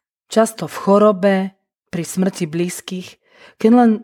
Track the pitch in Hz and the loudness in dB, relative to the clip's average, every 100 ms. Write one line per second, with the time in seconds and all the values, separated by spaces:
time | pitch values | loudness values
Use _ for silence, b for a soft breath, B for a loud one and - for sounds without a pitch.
0 | _ _ _ 220 220 - 160 - 196 202 | _ _ _ 0 0 -2 -12 -6 0 4
1 | 208 190 196 190 190 - _ _ _ 175 | 4 2 0 0 -4 -10 _ _ _ -12
2 | 160 185 190 - 160 170 180 - - 185 | -8 -4 -4 -4 -6 -6 -6 -8 -12 -14
3 | - - b b b b 220 247 233 214 | -14 -20 b b b b 4 4 4 0